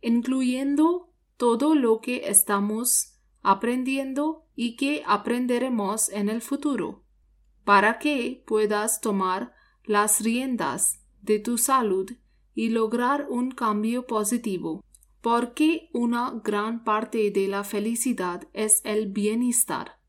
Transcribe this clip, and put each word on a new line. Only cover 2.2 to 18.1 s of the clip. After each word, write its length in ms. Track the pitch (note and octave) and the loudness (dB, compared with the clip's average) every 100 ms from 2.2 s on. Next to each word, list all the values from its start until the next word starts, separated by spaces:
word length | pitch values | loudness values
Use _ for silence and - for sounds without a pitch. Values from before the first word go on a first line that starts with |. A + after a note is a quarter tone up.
| - | 2
estamos 880 | G3+ - G3+ G3+ G#3+ B3 - - _ _ _ | 2 2 0 0 -2 0 -2 -2 _ _ _
aprendiendo 1040 | - F#3+ A3+ B3 B3+ C4+ C4+ C4+ D4+ D#4+ _ - | 2 2 2 -2 -2 -4 -4 -2 -2 -2 _ -6
y 200 | A#3 A#3 | -6 -2
que 280 | C#4 D4 - | -2 -2 0
aprenderemos 1040 | G3+ G3+ A#3+ B3+ A#3+ C4 A#3+ G3 A3 - | 0 0 -2 0 0 0 -2 -2 -2 -2
en 180 | G#3+ G3+ | -2 -2
el 140 | A3 | -2
futuro, 640 | - C#4 D4 B3+ F3 - _ _ _ _ _ _ | -4 -4 -2 -2 -4 -10 _ _ _ _ _ _
para 360 | - G#3 G#3+ A3 | 4 6 6 2
que 440 | D4 C#4+ A#3+ C4 - | -2 -2 -4 -8 -2
puedas 540 | G#3+ G#3+ G#3 G#3+ - | 0 2 0 -2 -2
tomar 540 | A3+ G3 F#3 F#3 B3 _ _ _ - | -2 0 0 -2 -4 _ _ _ -2
las 360 | G#3 G#3 - | 2 2 2
riendas 800 | A3 A#3 C4+ A#3+ D3 C3+ - - _ _ | 0 -2 -2 -4 -4 -2 -2 -2 _ _
de 180 | - G#3+ | 0 0
tu 180 | G#3+ A#3+ | 0 -2
salud 540 | - C4+ A3+ F#3+ F#3+ B3 _ _ _ | 2 2 2 0 -2 -8 _ _ _
y 160 | - A3+ | -4 0
lograr 580 | A3+ A3 A#3 B3 C#4+ C#4+ | 0 0 0 0 0 -2
un 220 | B3 B3+ | -2 -4
cambio 540 | C4 A3+ G#3 A3 A#3+ B3+ | -2 -2 0 0 -2 -2
positivo, 800 | A3 G#3 A#3+ A#3 F#3 E3 D#3+ - _ _ _ | -2 0 -2 -2 -4 -6 -8 -12 _ _ _
porque 680 | A#3 A#3 A#3+ - D#4 D#4+ - | 0 0 0 2 2 2 -2
una 480 | B3 A#3+ A#3+ A#3+ A#3 | -2 0 0 -4 -4
gran 400 | G#3 G#3 G#3+ A#3 | -4 -2 -2 -4
parte 480 | A3+ G#3+ A3 A#3 G#3 | 0 -2 0 0 0
de 160 | G3+ G3 | 2 0
la 160 | G3 | -2
felicidad 840 | G3+ G#3 G#3 A#3 - | -4 -4 -2 -2 -2